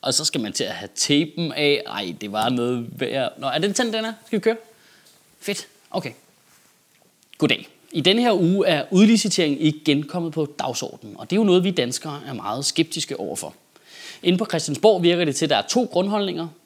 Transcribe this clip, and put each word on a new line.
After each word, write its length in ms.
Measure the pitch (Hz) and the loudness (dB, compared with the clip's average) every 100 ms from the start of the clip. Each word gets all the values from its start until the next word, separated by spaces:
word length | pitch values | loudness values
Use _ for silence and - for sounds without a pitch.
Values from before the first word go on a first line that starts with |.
Og 120 | 135 | 0
så 120 | 131 151 | -2 -2
skal 160 | - | -2
man 120 | 107 | -4
til 100 | - | -4
at 100 | 101 | -6
have 160 | 101 101 - | -6 -12 -6
tapen 580 | - 143 156 - 165 | 2 2 2 -4 -6
af. 300 | 143 147 143 - | 0 2 2 -2
Ej, 280 | 101 95 - | -8 -6 -8
det 100 | 104 | -6
var 180 | 107 113 | -2 0
noget 500 | 123 120 123 117 123 | 0 0 -2 -6 -6
værd. 400 | 131 135 123 - | -4 -2 -4 -4
Nå, 80 | 135 | -4
er 100 | 143 | -2
den 160 | 196 | -2
tændt, 200 | 202 240 | 0 -2
den 120 | 220 220 | -2 -6
er? 80 | 220 - | -10 -4
Skal 140 | 220 | 0
vi 20 | |
køre? 140 | 220 226 - _ _ _ _ _ _ _ | 0 -2 -8 _ _ _ _ _ _ _
Fedt. 280 | - 202 - _ _ | -8 -8 -10 _ _
Okay. 200 | 196 131 - _ _ _ _ _ _ _ _ _ _ _ - | -8 -8 -14 _ _ _ _ _ _ _ _ _ _ _ -2
Goddag. 300 | 147 - - _ _ | 0 0 -4 _ _
I 100 | 165 | 0
denne 200 | 151 214 | 2 4
her 120 | 240 | 4
uge 340 | 190 170 196 185 | 4 4 4 2
er 160 | 156 - | 0 2
udlicitering 760 | 185 214 226 208 180 160 139 156 | 6 6 6 2 0 0 2 0
igen 380 | 151 - 143 | 0 0 0
kommet 300 | 151 175 170 | 0 -6 -4
på 120 | 156 147 - | -4 -6 -4
dagsordenen, 580 | 131 120 131 - 110 - | -6 -6 -8 -12 -18 -16
og 120 | 113 | -4
det 60 | 190 | 2
er 40 | |
jo 40 | |
noget, 200 | 214 180 | 6 6
vi 80 | 180 | 4
danskere 500 | 175 123 127 156 143 139 | 0 -2 -4 -8 -10 -10
er 60 | |
meget 320 | 120 95 117 139 | -8 -6 -4 -2
skeptiske 540 | - 160 - - 143 | 0 0 -2 -8 -8
overfor. 340 | 98 87 76 - _ _ _ - - - | -8 -8 -10 -14 _ _ _ -20 -18 -2
Inde 140 | 180 180 | 0 2
på 80 | 214 | 0
Christiansborg 580 | 170 - 139 214 190 | -4 -4 4 4 6
virker 220 | 170 175 165 | 4 2 0
det 100 | 131 | 0
til, 100 | 160 | 2
at 40 | |
der 60 | 123 | 2
er 120 | - | 2
to 140 | 247 | 0
grundholdninger. 640 | 240 175 196 208 196 175 165 151 | 0 0 0 -2 -2 -4 -8 -12